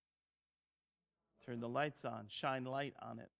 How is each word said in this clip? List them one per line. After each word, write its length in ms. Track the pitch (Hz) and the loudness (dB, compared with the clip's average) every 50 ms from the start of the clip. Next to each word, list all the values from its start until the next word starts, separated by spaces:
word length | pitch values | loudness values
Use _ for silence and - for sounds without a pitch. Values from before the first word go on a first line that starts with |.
| _ _ _ _ _ _ _ _ _ _ _ _ _ _ _ _ _ _ _ _ _ _ _ _ _ _ _ _ - 131 | _ _ _ _ _ _ _ _ _ _ _ _ _ _ _ _ _ _ _ _ _ _ _ _ _ _ _ _ -10 -6
Turn 120 | 120 117 | -4 -2
the 80 | 117 117 | -2 2
lights 380 | 123 135 147 151 143 - - | 4 4 4 4 2 -2 -4
on, 200 | 123 113 113 101 104 | -2 -2 -2 -6 -6
shine 360 | - - - 139 131 131 127 | -4 0 2 4 4 4 2
light 300 | 131 131 139 143 135 - - | 0 0 0 0 0 -2 -6
on 160 | - 117 117 113 | -6 -6 -6 -6
it, 140 | - - - | -8 -10 -14